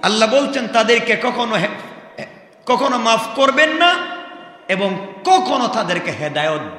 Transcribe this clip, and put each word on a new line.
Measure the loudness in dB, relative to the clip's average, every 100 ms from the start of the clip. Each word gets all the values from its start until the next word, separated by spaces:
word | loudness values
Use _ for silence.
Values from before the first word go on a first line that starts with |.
আল্লাহ | 0 2 4
বলছেন | 4 2 -2 0
তাদেরকে | 0 4 2 2 0
কখনো | 0 -2 -2 -2
হে-, | -2 -6 -14 -18 -20 -16 -16 -16 -20 _ -2
কখনো | 0 2 2
মাফ | 2 2 0 2
করবেন | 2 4 2
না | 4 2 2 -4 -10 -14 -18 -20 -20 -6
এবং | -2 -2 -4 -8 -8 2
কখনো | 2 2 0 0
তাদেরকে | -2 -2 -2 -4
হেদায়েত | -6 -4 -2 0 -2 -6